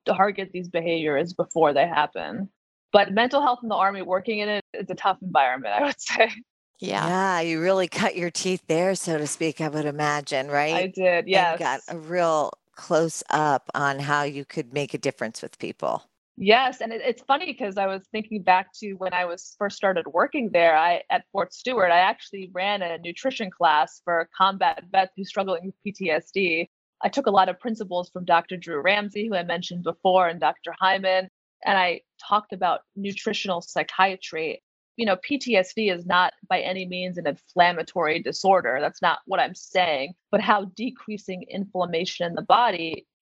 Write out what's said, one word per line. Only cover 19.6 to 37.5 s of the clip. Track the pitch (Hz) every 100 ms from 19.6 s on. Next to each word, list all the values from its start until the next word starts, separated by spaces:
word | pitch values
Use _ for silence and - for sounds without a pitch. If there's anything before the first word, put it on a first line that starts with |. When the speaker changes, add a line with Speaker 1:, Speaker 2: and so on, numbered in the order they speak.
| 202 -
Speaker 1:
started | 196 180 156
working | 165 254 302 226
there, | 170 170 156
I, | 165 175 -
at | 175 -
Fort | 196 180
Stewart, | - - 254 180
I | 170
actually | 185 - - 196 185
ran | 180 196 202
a | 175 165
nutrition | 170 170 180 175 196
class | - 170 151 165 -
for | - 170 165 -
combat | 190 196 180 160 175
vets | 190 185 -
who's | 196
struggling | - 190 175 185
with | -
P | 208
T | 208 185
S | 156 -
D. | 190 185 165 175 _ _ _
I | 202
took | 269 269
a |
lot | 196 185
of | 180
principles | 247 220 196 180 180
from | 185 180
Doctor | 170 170 185
Drew | 170 151
Ramsey, | 160 208 202 208 220
who | 190
I |
mentioned | 175 170 175 175
before, | 175 165 190 185 175
and | 170
Doctor | 156 - - 160
Hyman, | 190 190 190 185 190 _ _ _ -
and | 196
I | 180 170 _ _
talked | - 208 208
about | 190 185 - - 196
nutritional | 196 196 - 202 202 175
psychiatry. | 175 - - - 190 190 - 160 160 - _ _ _ -
You | 226
know, | 185
P | - 285
T | 247 214
S | 185
D | - 214
is | 175 175
not | 180 180 - -
by | 185
any | - 185 180
means | 180 185 175
an | 160
inflammatory | 139 _